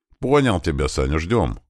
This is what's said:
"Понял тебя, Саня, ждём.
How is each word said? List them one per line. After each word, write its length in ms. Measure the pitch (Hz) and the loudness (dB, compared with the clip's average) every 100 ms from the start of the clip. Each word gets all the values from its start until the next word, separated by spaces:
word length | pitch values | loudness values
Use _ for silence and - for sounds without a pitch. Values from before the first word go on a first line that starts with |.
| _ _ | _ _
"Понял 420 | 127 143 135 92 | 0 2 4 0
тебя, 280 | 85 71 69 | -2 -2 -2
Саня, 300 | - 65 78 | -2 -2 -2
ждём. 420 | 82 117 73 - - | 0 0 0 -4 -12